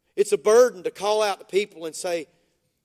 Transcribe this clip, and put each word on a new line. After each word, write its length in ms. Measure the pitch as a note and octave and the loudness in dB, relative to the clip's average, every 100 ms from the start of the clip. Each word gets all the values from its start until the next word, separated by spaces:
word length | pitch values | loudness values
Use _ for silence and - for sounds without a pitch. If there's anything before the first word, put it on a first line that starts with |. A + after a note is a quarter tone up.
| _ - | _ -4
It's 160 | G3+ | -2
a 60 | G3+ | 0
burden 460 | A3 A3+ B3+ F3+ | 4 6 4 2
to 60 | D#3+ | -10
call 320 | - G3+ G#3+ | -6 -2 0
out 180 | G#3+ F#3 | -2 -4
to 40 | |
people 400 | - F#3+ G3+ D#3+ | -4 -2 -2 -8
and 100 | E3 | -12
say, 320 | - F3+ E3+ C#3+ _ _ _ _ _ | -8 -6 -6 -8 _ _ _ _ _